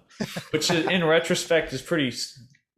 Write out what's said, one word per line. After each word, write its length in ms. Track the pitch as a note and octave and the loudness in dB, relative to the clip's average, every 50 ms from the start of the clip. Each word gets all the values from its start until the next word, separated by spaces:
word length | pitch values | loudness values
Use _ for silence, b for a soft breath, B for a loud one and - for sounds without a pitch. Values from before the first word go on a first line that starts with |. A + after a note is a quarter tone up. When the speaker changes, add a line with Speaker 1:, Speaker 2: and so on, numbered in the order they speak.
| _ B B B | _ B B B
Speaker 1:
<laughs> 320 | G#3 - - F3 - - - | -10 -10 -10 -12 -8 -4 -4
Speaker 2:
which 180 | D#3 D3+ - | -2 0 0
is, 160 | - E3 D#3 | 0 2 2
in 180 | - F3 F#3+ E3+ | 2 0 2 4
retrospect 680 | D#3 D#3+ E3 E3 - F3+ E3 - - E3+ D#3+ D#3 - - | 4 4 4 4 2 0 -2 0 2 2 2 2 0 -4
is 100 | B2+ - | -10 -6
pretty 260 | - F3 D#3+ C#3+ B2 | -4 -2 0 0 -2
s-, 300 | A#2 - - - - - A#2 - _ _ _ _ _ | -4 -6 -10 -12 -12 -16 -20 -20 _ _ _ _ _